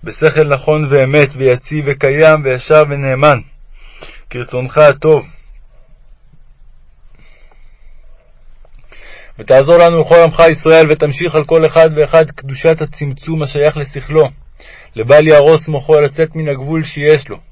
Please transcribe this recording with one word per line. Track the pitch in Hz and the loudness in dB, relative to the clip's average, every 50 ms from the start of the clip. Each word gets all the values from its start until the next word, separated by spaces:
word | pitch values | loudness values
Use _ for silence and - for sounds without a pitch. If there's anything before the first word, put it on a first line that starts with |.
| - | -16
בשכל | - - - 156 156 143 151 156 | -16 -10 -2 -2 -2 0 0 0
נכון | 147 139 131 - - 151 151 151 139 | 0 -2 -4 -2 -4 -2 -2 -2 0
ואמת | 139 143 131 131 139 151 143 135 143 | 0 0 0 0 0 0 0 0 -2
ויציב | 131 135 131 123 123 _ - 151 151 147 139 | -2 0 0 0 -2 _ -10 -10 -8 -6 -6
וקיים | 139 135 - 135 139 147 160 156 156 156 147 | -6 -2 -2 -2 0 2 2 2 2 2 0
וישר | 135 127 127 - - 156 151 151 147 | -4 -6 -6 -4 0 2 2 2 0
ונאמן, | 143 139 139 135 131 131 143 151 143 113 - - - - - - - - - - - - - - - - - - | -2 -8 -6 -6 -4 0 0 0 0 0 -4 -14 -20 -20 -20 -20 -20 -20 -20 -20 -20 -20 -20 -20 -20 -20 -20 -18
כרצונך | - 123 120 - - 123 127 127 - 151 | -16 -14 -14 -10 -10 -10 -10 -6 0 4
הטוב. | 151 147 135 143 - 156 156 143 - - - - - - - - - - _ - - _ - _ _ - - _ _ _ _ - - _ - _ - - - - - - _ _ _ - - _ - - - _ - - _ - - - - _ _ - - - - - - _ _ _ _ _ _ - - - - _ - - - - - - - - - - - - - - | 4 4 4 2 0 0 0 0 -2 -8 -20 -20 -20 -20 -20 -20 -20 -20 _ -20 -20 _ -20 _ _ -20 -20 _ _ _ _ -20 -20 _ -20 _ -20 -20 -20 -20 -20 -20 _ _ _ -20 -20 _ -20 -20 -20 _ -20 -20 _ -20 -20 -20 -20 _ _ -20 -20 -20 -20 -20 -20 _ _ _ _ _ _ -20 -20 -20 -20 _ -20 -20 -20 -20 -20 -20 -20 -20 -20 -20 -20 -20 -20 -20
ותעזור | - - 131 131 139 143 170 170 | -4 0 2 2 4 4 4 4
לנו | 170 170 170 165 | 4 4 2 0
וכל | 151 - 165 170 170 | 0 4 4 4 4
עמך | 160 160 - 165 165 | 4 4 2 2 2
ישראל, | 160 156 - 160 160 160 160 151 | 2 0 0 2 4 4 4 2
ותמשיך | 156 151 - 147 135 - 175 170 147 | 2 -2 -2 -4 -4 -6 -8 -4 -4
על | 156 151 | -4 -4
כל | - 165 165 160 | 0 0 0 0
אחד | 156 156 165 160 160 156 | 0 2 2 2 2 2
ואחד | 147 151 - - 165 160 156 | -2 -4 0 2 0 0 0
קדושת | - - - 135 135 127 - 165 160 160 | -6 -18 -16 -16 -16 -4 -2 -2 -2 -2
הצמצום | 156 151 - - 147 143 131 139 - 160 160 160 151 | -6 -12 -12 -12 -12 -12 -12 -12 -10 -10 -8 -8 -8
השייך | 135 139 147 143 151 139 151 | -8 -4 -2 -2 -2 -2 -4
לשכלו, | 143 135 - 143 - - 147 156 151 127 - - - - - _ - - - - - _ _ | -12 -12 -14 -16 -14 -4 0 0 0 0 -4 -14 -20 -20 -20 _ -20 -20 -20 -20 -20 _ _
לבל | 110 110 120 139 151 156 156 | -10 0 4 4 4 6 6
יהרוס | 156 147 143 151 160 156 160 - | 4 4 4 4 2 0 -2 -6
מוחו | 156 139 135 147 156 151 | -10 -8 -2 0 0 0
לצאת | 147 139 143 - 160 160 160 | 0 -2 -2 -4 -6 -6 -6
מן | 156 156 147 | -10 -8 -8
הגבול | 143 131 127 143 160 160 156 | -8 -8 -8 -8 -6 -8 -8
שיש | - - 147 143 151 156 143 - - | -8 -10 -6 0 0 0 0 0 -10
לו. | 101 85 _ - | -18 -18 _ -20